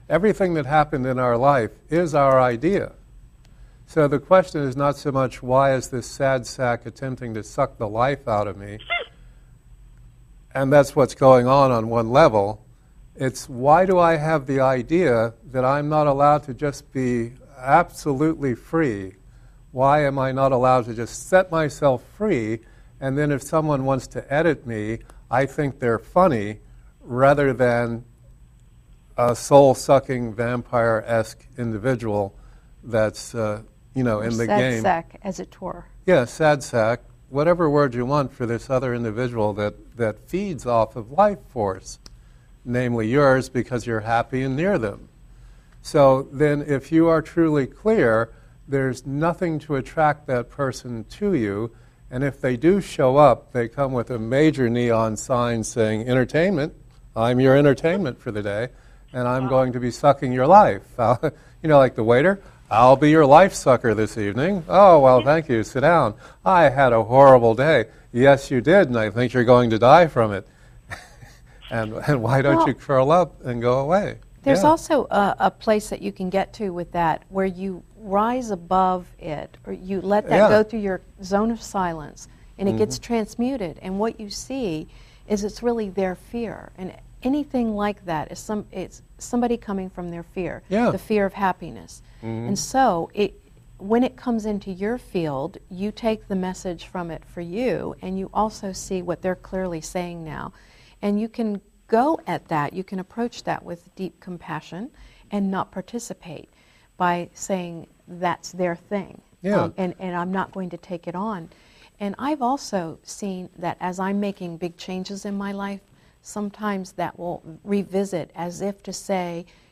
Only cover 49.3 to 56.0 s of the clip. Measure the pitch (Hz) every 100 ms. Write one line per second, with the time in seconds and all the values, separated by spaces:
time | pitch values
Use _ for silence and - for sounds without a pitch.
49.3 | 170 175 156 - 139 131 - 151 147 -
50.3 | 123 120 - 135 - 123 117 107 - 208
51.3 | 165 104 98 113 - - _ - 127 139
52.3 | 131 135 123 156 196 - - 131 135 147
53.3 | 113 - 123 117 - 135 127 110 123 110
54.3 | 135 156 131 120 120 120 113 113 107 -
55.3 | 120 120 117 107 123 110 107